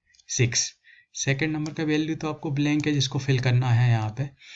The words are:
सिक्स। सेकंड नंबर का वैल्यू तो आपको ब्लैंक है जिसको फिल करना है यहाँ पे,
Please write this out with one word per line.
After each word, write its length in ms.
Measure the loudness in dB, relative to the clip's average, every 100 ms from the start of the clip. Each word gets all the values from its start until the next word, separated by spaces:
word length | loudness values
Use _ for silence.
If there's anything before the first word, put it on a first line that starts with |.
| _ _ -8
सिक्स। 440 | 0 0 0 -4 -8 _ -20 _
सेकंड 380 | -6 -4 -2 -2
नंबर 200 | -2 -4
का 100 | -4
वैल्यू 320 | -2 0 -2 -4
तो 120 | -6
आपको 220 | -6 -4
ब्लैंक 360 | 0 2 2 2
है 60 |
जिसको 260 | 0 0 -2
फिल 200 | 0 0
करना 300 | 2 2 4
है 200 | 4 4
यहाँ 240 | 2 0 -4
पे, 100 | -8 -8 -20